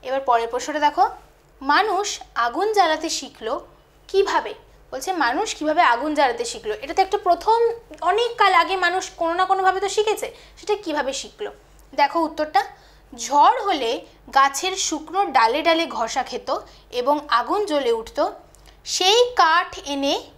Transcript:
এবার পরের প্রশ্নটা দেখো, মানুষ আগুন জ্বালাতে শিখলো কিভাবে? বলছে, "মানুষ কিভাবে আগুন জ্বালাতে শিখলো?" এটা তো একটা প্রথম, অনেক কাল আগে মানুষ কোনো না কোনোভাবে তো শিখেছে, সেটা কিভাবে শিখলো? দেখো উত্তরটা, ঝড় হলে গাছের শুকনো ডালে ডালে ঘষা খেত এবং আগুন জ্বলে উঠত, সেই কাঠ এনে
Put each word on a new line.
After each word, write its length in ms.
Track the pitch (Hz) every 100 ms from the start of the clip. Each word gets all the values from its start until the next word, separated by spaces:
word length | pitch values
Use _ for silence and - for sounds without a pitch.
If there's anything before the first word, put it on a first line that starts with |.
এবার 180 | 262 269
পরের 280 | 269 240 226
প্রশ্নটা 300 | 247 254 302
দেখো, 320 | 294 - 415 - - _ _ _
মানুষ 580 | 269 294 427 370 403 - -
আগুন 380 | - 240 247 403
জ্বালাতে 360 | 415 349 311 320
শিখলো 580 | - 262 - 220 294 - _ _ _ _
কিভাবে? 460 | 392 403 311 220 - _ _ _
বলছে, 220 | 262 269
"মানুষ 420 | 359 247 269 415
কিভাবে 280 | - 302 311
আগুন 320 | 320 233 294
জ্বালাতে 300 | 302 277 233
শিখলো?" 300 | 233 233 220 214
এটা 120 | 277
তো 80 | 339
একটা 160 | 381 403
প্রথম, 520 | 381 349 - 453 466 466 - 311
অনেক 360 | 320 403 480 466
কাল 180 | 403
আগে 220 | 359 339 381
মানুষ 340 | 349 370 370 -
কোনো 180 | 330
না 100 | 339
কোনোভাবে 360 | 370 381 381 381
তো 80 | 392
শিখেছে, 460 | 392 427 415 - - - -
সেটা 180 | -
কিভাবে 380 | 415 339 294 247
শিখলো? 400 | 269 208 - 208 - _ _ _
দেখো 260 | 277 285 330
উত্তরটা, 460 | 320 320 302 370 - - - - _
ঝড় 480 | - - 285 320 508
হলে 440 | 403 339 233 269 - _ -
গাছের 420 | - 277 277 381 381
শুকনো 480 | - 311 - 359
ডালে 380 | 392 262 226 262
ডালে 240 | 320 330 330
ঘষা 360 | 214 226 269
খেত 360 | 247 233 202 330 - - _
এবং 300 | 247 247 294 285
আগুন 380 | 233 240 370 415
জ্বলে 260 | 302 254
উঠত, 400 | 226 220 - 349 392 - - - -
সেই 500 | - - 370 440 494 -
কাঠ 420 | 339 330 370 -
এনে 380 | 294 277 277 359 -